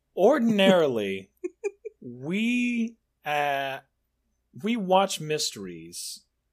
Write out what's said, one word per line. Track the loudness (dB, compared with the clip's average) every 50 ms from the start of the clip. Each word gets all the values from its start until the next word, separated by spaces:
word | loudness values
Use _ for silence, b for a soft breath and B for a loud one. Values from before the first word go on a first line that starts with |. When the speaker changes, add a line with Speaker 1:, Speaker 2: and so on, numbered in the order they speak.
| _ _ _
Speaker 1:
Ordinarily, | 2 4 4 4 4 4 2 4 6 6 6 6 6 6 4 2 0 -2 -2 -4 -6 -8 -14 _ _
Speaker 2:
<laughs> | -12 -12 -10 _ -8 -8 -8 _ -16 -20 -20 _
Speaker 1:
we, | -18 -18 -14 -12 -8 -4 -2 -2 0 0 0 0 0 0 0 -2 -2 -4 -6 _ _ _ _ _ -6
uh, | -2 -2 0 0 0 0 -2 -2 -4 -6 -8 -12 _ _ _ _ _ _ _ _ _ _ _ _ _ -14 -8
we | -4 -4 -2
watch | -2 0 2 2 2 2 2 -2 -6
mysteries | -6 -4 -4 -2 -4 -4 -6 -8 -10 -10 -10 -12 -14 -16 -16 -14 -14 -14 -14 -16 _ _ _ _ _ _